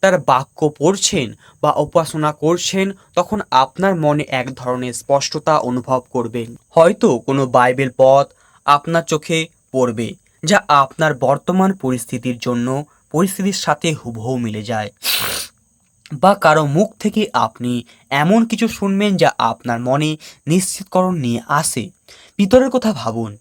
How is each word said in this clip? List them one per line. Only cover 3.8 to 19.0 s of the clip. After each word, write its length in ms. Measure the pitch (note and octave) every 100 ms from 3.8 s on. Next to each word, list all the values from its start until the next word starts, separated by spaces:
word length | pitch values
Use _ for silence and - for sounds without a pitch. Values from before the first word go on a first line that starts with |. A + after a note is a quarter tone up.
| F#3+ F#3
মনে 300 | D3+ D3 C#3+
এক 280 | C3+ B2+ B2+
ধরনের 380 | B2+ B2+ B2+
স্পষ্টতা 640 | A#2+ - C#3 C3+ D3+ D3 D3+
অনুভব 440 | B2 B2 A#2 C3 -
করবেন। 460 | - A#2 A#2+ A2+ A#2+ _
হয়তো 500 | - E3 F3+ A#3 B2
কোনো 280 | - C3+ C3+
বাইবেল 420 | B2 B2 B2+ C3+ -
পদ 300 | C3 C3+ - _ _ _ -
আপনার 380 | C#3+ D#3 E3
চোখে 440 | D#3+ D#3 - E3 D#3+ _ _
পড়বে, 420 | C3 B2 A2+ A2+ G2 _ _ D#3
যা 180 | G3+ -
আপনার 460 | D3 C3+ - D#3
বর্তমান 600 | C#3 C3 C#3 - F3+ F#3+
পরিস্থিতির 640 | F#3+ C3 B2+ - B2+ B2+ A#2+
জন্য, 480 | C3 A#2+ A#2+ C3 D3 _ _
পরিস্থিতির 420 | D3+ F#3+ F#3+ G3
সাথে 400 | F#3+ - D3+ E3
হুবহু 440 | D3+ A#2+ A2+ A2 C3
মিলে 260 | A#2 G#2+
যায়, 280 | G#2 A2+ G#2+ _ - - - - - _ _ _ _ _ -
বা 220 | C#3+ F#3 G3
কারো 300 | E3 D#3 D3
মুখ 300 | C#3+ G#3+ -
থেকে 280 | G#3+ G#3 G#3+
আপনি 500 | B2 A2+ - B2 B2 A#2 - _
এমন 360 | C#3 D3+ A3 A3+
কিছু 220 | A3 A3+
শুনবেন 500 | - G3 G3